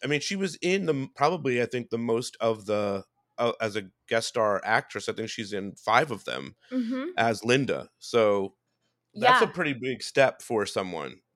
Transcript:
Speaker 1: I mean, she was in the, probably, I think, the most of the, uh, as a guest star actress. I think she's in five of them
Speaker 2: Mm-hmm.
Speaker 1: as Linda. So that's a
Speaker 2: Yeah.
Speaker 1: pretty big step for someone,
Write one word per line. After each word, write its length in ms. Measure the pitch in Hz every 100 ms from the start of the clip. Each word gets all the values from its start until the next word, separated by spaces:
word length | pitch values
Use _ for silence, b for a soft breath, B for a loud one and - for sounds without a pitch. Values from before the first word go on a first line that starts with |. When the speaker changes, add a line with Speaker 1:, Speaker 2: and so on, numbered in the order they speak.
Speaker 1:
I 40 | 131
mean, 120 | 147
she 160 | - 196
was 200 | 190 -
in 280 | 175 196
the, 240 | 175 143 135 -
probably, 460 | 147 175 139 120
I 20 | 120
think, 220 | 127 117
the 80 | 117
most 400 | 117 117 123 -
of 280 | 113 110 101
the, 380 | 104 104 98 98 _ _ -
uh, 140 | 117 -
as 160 | 110
a 140 | 104 95 _ -
guest 200 | 113 -
star 320 | 123 107 101
actress. 460 | 101 113 - 104 104
I 60 |
think 160 | 104 110
she's 240 | - 101
in 200 | 101 98
five 360 | - - 117 151
of 160 | 101 -
them 300 | 62 67 - B
Speaker 2:
Mm-hmm. 340 | 254 226 254 302 359
Speaker 1:
as 260 | 117 107 -
Linda. 420 | 131 120 71 - _
So 580 | - 120 107 101 98 - _ _ _ _ _
that's 260 | 208 247 254
a 60 | 220
Speaker 2:
Yeah. 60 |
Speaker 1:
pretty 200 | 175 156
big 300 | 127 127 117
step 400 | - 143 131 -
for 240 | - 113 101
someone, 560 | 110 95 85 69 - _